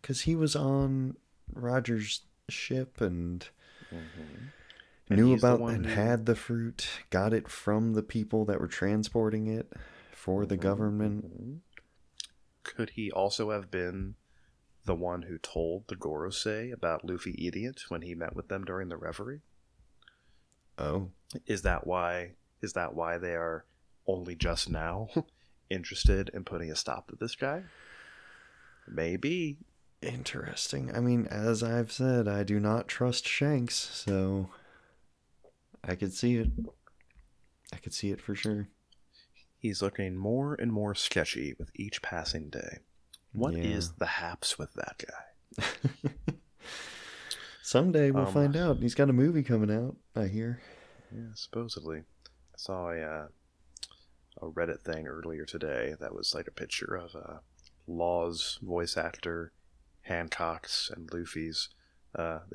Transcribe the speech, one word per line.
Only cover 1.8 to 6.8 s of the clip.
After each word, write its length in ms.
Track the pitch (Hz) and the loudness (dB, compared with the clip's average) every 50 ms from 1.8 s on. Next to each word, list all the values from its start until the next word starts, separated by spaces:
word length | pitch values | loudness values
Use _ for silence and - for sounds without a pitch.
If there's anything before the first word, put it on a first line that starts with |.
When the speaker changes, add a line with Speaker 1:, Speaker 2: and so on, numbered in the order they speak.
| 117 117 117 110 107 107 - - - _ _ _ _ - | 2 2 2 0 0 -2 -4 -6 -6 _ _ _ _ -10
Speaker 1:
ship 500 | - - - - 123 131 131 - - - | -8 -6 -4 -2 -2 -2 -2 -4 -2 0
and 460 | 120 95 90 87 85 85 87 87 - - - _ - - - - - - | 0 2 2 0 -2 -2 -4 -4 -8 -12 -18 _ -20 -20 -20 -20 -16 -12
Speaker 2:
Mm-hmm. 540 | 85 85 80 80 - - 78 76 - - 120 139 - - - - - - - _ _ - _ - | -12 -12 -12 -12 -12 -14 -14 -14 -14 -14 -14 -14 -16 -18 -20 -20 -20 -20 -20 _ _ -8 _ 6
And 80 | 104 101 | 8 10
Speaker 1:
knew 120 | 113 123 131 | 10 10 10
Speaker 2:
he's 80 | 110 | 10
the 60 | 123 | 10
Speaker 1:
about 120 | 123 123 117 | 8 8 8
Speaker 2:
one 140 | 117 117 117 | 6 2 2
Speaker 1:
and 100 | 104 92 | 2 2
Speaker 2:
who 60 | 110 110 | 2 4
Speaker 1:
had 320 | 104 104 113 120 113 110 | 4 4 4 4 4 4
the 100 | 117 117 | 4 2
fruit, 520 | 110 - - 120 117 117 117 120 - | 2 0 -2 -2 -2 -2 -2 -4 -4